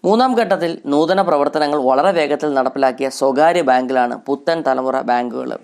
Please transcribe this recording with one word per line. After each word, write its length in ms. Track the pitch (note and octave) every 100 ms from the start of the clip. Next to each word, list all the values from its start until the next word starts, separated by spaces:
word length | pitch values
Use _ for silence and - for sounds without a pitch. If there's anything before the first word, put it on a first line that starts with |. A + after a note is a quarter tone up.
മൂന്നാം 300 | E3+ G#3+ C4
ഘട്ടത്തിൽ 440 | A#3+ G#3+ F#3 E3 E3 -
നൂതന 340 | C#3+ D#3+ F#3+
പ്രവർത്തനങ്ങൾ 580 | F3+ D3+ C#3+ D#3 D3+ D3
വളരെ 340 | C3 C3 E3+
വേഗത്തിൽ 420 | F3 D3 C#3+ D3+
നടപ്പിലാക്കിയ 540 | C3+ C3 C#3 C3+ B2 C3+
സ്വകാര്യ 520 | - C3+ C3 D#3 F3
ബാങ്കുകളാണ് 600 | D3 B2+ B2+ C3 B2 A#2+ -
പുത്തൻ 380 | C#3 C#3+ E3 C#3
തലമുറ 340 | C3 C3 C3
ബാങ്കുകൾ. 580 | A#2+ B2 B2 B2 B2+ A2+